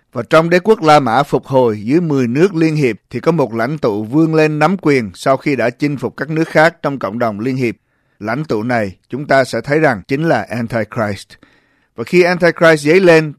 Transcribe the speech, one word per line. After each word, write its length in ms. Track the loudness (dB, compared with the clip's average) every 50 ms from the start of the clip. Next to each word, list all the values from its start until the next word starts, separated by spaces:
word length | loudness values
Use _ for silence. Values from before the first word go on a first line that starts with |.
| _ _ -12
Và 100 | -10 -2 2
trong 200 | 2 4 4 4
đế 100 | 2 2
quốc 240 | 2 2 0 2 4
La 160 | 4 4 4
Mã 240 | 4 2 0 0 0
phục 220 | 0 -2 -4 -2
hồi 360 | 0 0 0 2 0 -2 -4
dưới 200 | -2 -2 0 0
mười 260 | 0 0 0 0 0
nước 280 | 0 0 2 2 2 2
liên 200 | 0 0 0 0
hiệp 200 | 0 0 0 -2 -4 _ _
thì 100 | -10 -6
có 120 | -2 -2
một 220 | 0 0 0 -2 -2
lãnh 240 | -4 -4 -4 -4
tụ 260 | -4 -2 -2 -2 -4 -4
vươn 320 | -2 0 0 0 2 2
lên 240 | 2 2 2 0 0
nắm 180 | 0 0 0 0
quyền 300 | 0 0 0 0 0 -4 -8
sau 220 | -4 -2 0 0
khi 180 | 0 -2 -2 -2
đã 140 | 0 -2 -2
chinh 280 | -2 -4 -4 -4 -4
phục 200 | -4 -8 -8 -8
các 120 | -8 -8 -4
nước 180 | -4 -4 -4
khác 280 | 0 2 2 2 2 0 _
trong 180 | -6 -6 -6 -6
cộng 200 | -6 -6 -4 -4
đồng 200 | -4 -4 -4 -4
liên 160 | -6 -6 -4
hiệp. 200 | -4 -4 -4 -6 -8 _ _ _ _ _ _ _ -12
Lãnh 260 | -8 -6 -6 -6 -4
tụ 180 | -4 -4 -4 -4
này 340 | -2 -2 -2 -4 -4 -8 _ _ _
chúng 180 | -12 -8 -2
ta 160 | 0 2 2 2
sẽ 180 | 0 -4 -6
thấy 180 | -4 -2 0 0
rằng 220 | 2 0 0 -2 -4
chính 160 | -6 -4 -2 0
là 180 | 0 0 -2
Antichrist. 840 | -2 -6 -6 -8 -6 -4 -4 -4 -4 -4 -4 -4 -4 -4 -6 -8 -12 _ -20 _ _ _ _ _ _ _ _ _ _ _ _
Và 80 | -12 -6
khi 180 | 0 2 2
Antichrist 640 | 2 2 2 0 0 0 2 4 4 4 4 4 4
dấy 140 | 4 4 4
lên 340 | 6 6 6 4 2 0 -6